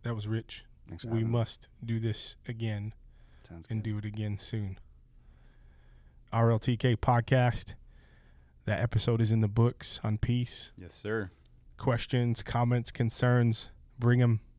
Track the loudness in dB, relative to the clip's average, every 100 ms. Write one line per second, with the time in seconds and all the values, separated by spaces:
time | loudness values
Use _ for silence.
0 | -6 -6 -4 -6 -6 -18 -20 -20 -16 -14
1 | -4 -2 0 0 -2 -6 -20 _ -6 -4
2 | -2 -4 -8 -14 -14 -6 -4 -4 -6 -12
3 | -20 -20 -20 -20 -20 -18 -6 -4 -4 -4
4 | -6 -6 -6 -6 -6 -6 -6 -8 -16 -20
5 | -20 -20 -20 -20 -20 -20 -20 -20 -20 -20
6 | -20 -20 -4 4 4 4 2 2 2 2
7 | 4 2 4 4 4 0 -8 -16 -20 -20
8 | -20 -20 -20 -20 -20 -10 -4 -2 0 0
9 | 0 2 2 2 2 4 2 2 -10 -6
10 | -4 -2 0 0 -2 -8 -12 -16 -14 -10
11 | -4 -4 -4 -12 _ -20 -20 -4 0 0
12 | 0 0 2 -2 -2 0 2 0 -2 -2
13 | -2 2 4 4 4 2 -6 -20 -20 0
14 | 2 6 4 2 -2